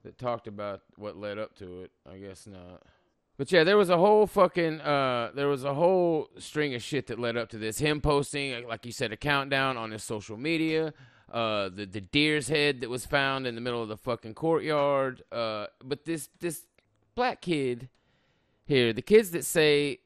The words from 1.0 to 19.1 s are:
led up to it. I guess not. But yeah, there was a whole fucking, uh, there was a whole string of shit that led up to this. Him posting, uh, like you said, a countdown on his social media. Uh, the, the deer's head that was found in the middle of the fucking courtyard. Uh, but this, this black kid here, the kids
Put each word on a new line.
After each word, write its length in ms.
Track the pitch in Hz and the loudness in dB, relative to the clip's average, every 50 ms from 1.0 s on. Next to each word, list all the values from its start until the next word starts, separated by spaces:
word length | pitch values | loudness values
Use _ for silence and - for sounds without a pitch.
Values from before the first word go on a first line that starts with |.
| 101 104 82 | -14 -12 -12
led 220 | 90 104 104 101 104 | -10 -10 -10 -8 -8
up 160 | 110 - _ | -10 -12 _
to 260 | _ 101 90 90 90 | _ -16 -16 -14 -16
it. 80 | 92 - _ _ _ - | -16 -18 _ _ _ -20
I 60 | 90 | -18
guess 300 | 95 98 98 95 90 - | -16 -16 -16 -18 -18 -20
not. 360 | 107 98 92 90 90 90 - _ _ _ _ _ _ _ _ _ _ _ | -20 -20 -20 -20 -20 -20 -20 _ _ _ _ _ _ _ _ _ _ _
But 140 | _ 139 - | _ -4 4
yeah, 120 | 190 175 156 | 6 6 6
there 120 | 170 202 214 | 8 6 6
was 100 | 202 170 | 6 6
a 80 | 185 | 6
whole 300 | 165 175 208 214 214 214 | 6 6 6 8 6 6
fucking, 540 | 190 - 196 185 175 - 180 170 160 156 160 | 4 6 4 4 4 4 0 0 0 -2 -4
uh, 480 | 143 147 147 139 135 131 123 120 117 113 76 | -2 0 0 2 2 0 0 -2 -4 -4 -4
there 140 | 135 143 143 | -2 0 0
was 160 | 143 135 123 | 0 0 -2
a 80 | 143 | -4
whole 560 | 139 143 175 175 190 185 175 170 165 156 120 - _ - | 0 2 4 4 4 4 4 2 2 0 -2 -6 _ -18
string 360 | - - - 151 151 147 127 | -18 -8 -4 -2 -2 -2 -2
of 80 | 120 | -6
shit 240 | 104 - 147 135 120 | -8 -4 -4 -6 -4
that 120 | - 120 110 | -4 -8 -4
led 180 | 120 117 113 120 | -4 -2 -2 -2
up 100 | 113 110 | -4 -6
to 80 | - 110 | -8 -6
this. 200 | 107 110 107 - | -6 -6 -4 0
Him 220 | 151 151 151 151 | 0 0 0 2
posting, 500 | - 147 147 143 143 - - 143 139 139 | 2 2 2 2 0 -2 -6 -6 -6 -6
uh, 160 | 127 117 120 120 | -8 -10 -8 -10
like 160 | 113 110 - | -10 -10 -10
you 80 | 120 | -12
said, 200 | 113 - 127 110 | -6 -4 -4 -4
a 40 | 107 | -4
countdown 640 | - - 147 143 139 135 139 139 135 135 135 131 120 | -4 -2 0 0 0 0 0 0 0 0 0 -2 -4
on 140 | 113 110 | -6 -8
his 100 | 107 107 | -10 -10
social 340 | - - 120 107 98 - 110 | -8 -8 -8 -8 -8 -10 -12
media. 560 | 107 131 156 170 160 160 160 156 160 160 156 147 _ 131 120 _ _ _ - | -8 -4 -4 -2 0 0 0 0 -2 -2 -4 -8 _ -20 -20 _ _ _ -10
Uh, 380 | - 117 117 110 107 104 98 98 | -6 -4 -2 0 0 -2 -2 -4
the, 160 | 90 98 104 | -6 -10 -12
the 140 | 98 92 110 | -10 -10 -12
deer's 460 | 92 90 - 147 147 151 151 151 135 - | -12 0 2 2 4 4 2 0 -2 -2
head 340 | 151 151 147 147 139 123 | 0 2 2 0 0 -2
that 80 | 131 113 | -6 -8
was 160 | 120 127 - | -8 -8 -6
found 400 | - - 143 139 135 135 135 131 | -2 0 0 0 0 -2 -2 -4
in 80 | 127 117 | -6 -6
the 60 | 117 | -6
middle 220 | 120 123 120 120 | -6 -6 -4 -4
of 60 | 117 104 | -6 -6
the 80 | 107 | -8
fucking 380 | 104 _ 131 117 110 - 110 107 | -8 _ -6 -6 -6 -6 -14 -10
courtyard. 880 | - 151 160 165 151 104 151 151 147 143 143 143 139 135 131 127 123 - _ | -4 -2 0 0 0 0 0 0 0 2 2 2 2 0 -2 -4 -8 -14 _
Uh, 340 | - 117 117 110 107 107 104 - _ _ | -6 -4 -4 -4 -4 -6 -8 -10 _ _
but 220 | - 131 139 - _ | -10 -10 -10 -8 _
this, 240 | 160 165 156 - - _ _ | -8 -8 -8 -8 -14 _ _
this 260 | - 170 156 - - _ _ _ _ _ _ _ _ _ _ | -8 -8 -8 -8 -14 _ _ _ _ _ _ _ _ _ _
black 260 | - 247 254 202 _ | -2 -2 -2 -2 _
kid 480 | - 175 165 147 135 127 123 120 127 127 _ _ _ _ _ _ _ _ _ _ _ _ _ _ _ | -4 -4 -2 0 0 -2 -4 -4 -10 -20 _ _ _ _ _ _ _ _ _ _ _ _ _ _ _
here, 260 | - 147 131 123 117 | 2 4 4 4 4
the 80 | 110 107 | 2 -2
kids 300 | - - | 2 6